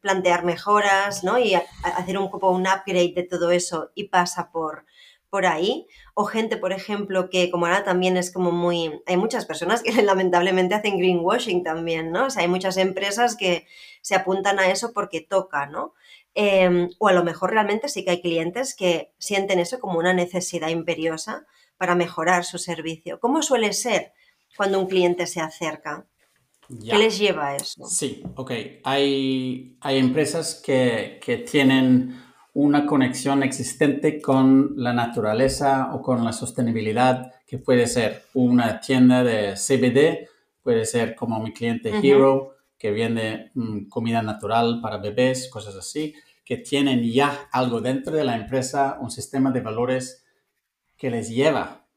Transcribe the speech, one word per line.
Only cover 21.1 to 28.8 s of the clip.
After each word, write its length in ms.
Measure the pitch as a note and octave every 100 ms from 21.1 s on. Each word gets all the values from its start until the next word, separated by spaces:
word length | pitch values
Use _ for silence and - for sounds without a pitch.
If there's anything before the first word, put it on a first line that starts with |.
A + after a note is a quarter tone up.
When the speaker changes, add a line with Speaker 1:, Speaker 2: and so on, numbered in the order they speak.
| D#3+ - G3 - _ _ _
Speaker 1:
para 160 | F#3
mejorar 500 | F3+ E3+ - D#3+ F3+
su 140 | F3 F3
servicio. 600 | - E3 D#3+ D#3+ - -
¿Cómo 200 | A#3 D4+
suele 300 | D4+ B3 G#3+
ser 400 | G3 B3 G3 - _ _ _ _
cuando 240 | _ G3+ F#3+
un 80 | F#3+
cliente 400 | F#3 F3 F3 E3+
se 140 | -
acerca? 680 | D#3+ - E3 D#3 D#3 D3+ - _ _ _ _ _ _
Speaker 2:
Ya. 240 | B2 G#2+
Speaker 1:
¿Qué 40 | G#3
les 200 | A3 F#3+
lleva 300 | G3+ D#3+ C#3+
a 80 | C#3
eso? 300 | - - -
Speaker 2:
Sí, 360 | - C#3 - -
ok. 160 | - B2+ A#2+ G#2 -